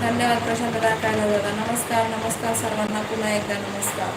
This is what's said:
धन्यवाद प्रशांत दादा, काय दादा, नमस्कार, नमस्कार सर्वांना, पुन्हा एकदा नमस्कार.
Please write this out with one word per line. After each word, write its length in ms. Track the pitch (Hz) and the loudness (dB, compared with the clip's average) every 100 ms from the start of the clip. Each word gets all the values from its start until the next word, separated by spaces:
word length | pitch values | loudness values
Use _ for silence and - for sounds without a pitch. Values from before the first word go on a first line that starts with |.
| 233 240 | 2 2
धन्यवाद 220 | 240 233 | 2 2
प्रशांत 340 | 233 226 240 | 2 0 0
दादा, 220 | 226 226 | 2 2
काय 180 | 220 220 | 2 2
दादा, 380 | 214 208 208 202 | 2 4 2 2
नमस्कार, 560 | 208 226 240 - 233 226 | -2 -2 -2 0 2 2
नमस्कार 480 | 220 226 226 233 | 0 -4 -2 -2
सर्वांना, 480 | 226 233 214 214 214 | 0 0 0 0 -2
पुन्हा 280 | 214 220 214 | -2 -2 0
एकदा 240 | 208 202 | 0 0
नमस्कार. 540 | 202 196 202 196 - 190 | -4 -4 -4 -4 -2 -4